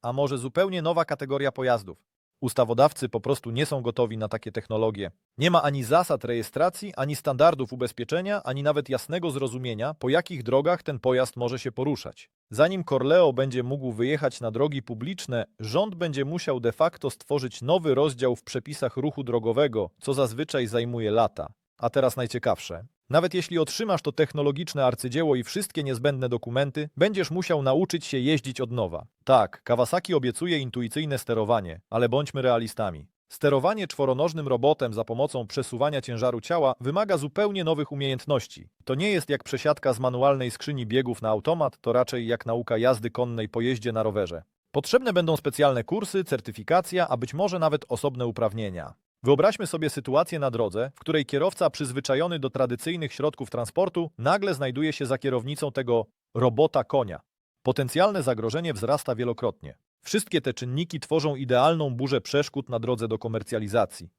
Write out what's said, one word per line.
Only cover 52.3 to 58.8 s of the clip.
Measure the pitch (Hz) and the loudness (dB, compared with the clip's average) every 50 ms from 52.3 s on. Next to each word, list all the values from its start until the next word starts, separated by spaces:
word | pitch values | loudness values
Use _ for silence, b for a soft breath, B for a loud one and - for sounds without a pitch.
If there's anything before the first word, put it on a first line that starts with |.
| 170 160 | -2 -4
do | 135 131 | -6 -6
tradycyjnych | - 131 131 123 120 117 - 160 170 175 156 135 - | 0 0 0 0 0 -4 -4 -6 -4 -4 -6 -8 -6
środków | - 135 151 147 - 135 - | -2 -2 -2 -2 -4 -12 -8
transportu | - 120 117 110 - 165 185 190 - 180 170 156 _ - | -6 -6 -6 -2 0 0 0 0 0 -4 -4 -4 _ -2
nagle | 113 139 180 208 190 175 170 | 0 2 2 2 2 -2 -2
znajduje | 135 143 131 123 135 151 156 147 | -2 -2 -4 -2 -2 -2 -2 -2
się | - 147 | -2 -2
za | 120 135 127 | -2 -2 -2
kierownicą | - 139 127 123 113 131 147 - - 143 | 0 -2 -2 -2 -2 -4 -6 -4 -4 -4
tego | 123 - 131 120 120 117 110 _ _ _ _ _ _ | -4 -4 0 2 2 2 2 _ _ _ _ _ _
robota | 117 123 127 113 110 151 156 - 143 113 | 2 2 2 6 4 4 4 4 2 0
konia. | _ - 139 123 98 82 71 _ _ _ _ _ _ _ _ _ | _ 0 0 0 -2 -6 -12 _ _ _ _ _ _ _ _ _
Potencjalne | 127 123 - 139 123 - 156 185 214 208 190 139 | 0 0 0 0 -2 2 4 4 4 4 2 0
zagrożenie | 127 123 113 110 113 110 156 170 165 139 | 0 0 0 -2 -2 -2 -2 -2 -2 -4
wzrasta | 101 | -4